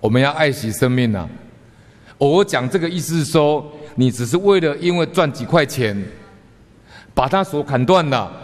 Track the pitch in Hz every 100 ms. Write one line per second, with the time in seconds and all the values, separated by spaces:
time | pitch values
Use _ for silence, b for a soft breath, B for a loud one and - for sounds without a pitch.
0 | 110 120 135 151 156 131 110 104 127 127
1 | 120 101 82 - - - - b b b
2 | b b 139 170 202 135 127 185 170 180
3 | 143 165 147 165 147 151 - B B -
4 | 127 110 120 170 202 196 160 143 175 175
5 | 160 - 156 - 120 165 143 - 113 101
6 | 98 - - - - - - - B B
7 | B - 131 190 185 147 143 131 127 185
8 | 156 131 95 -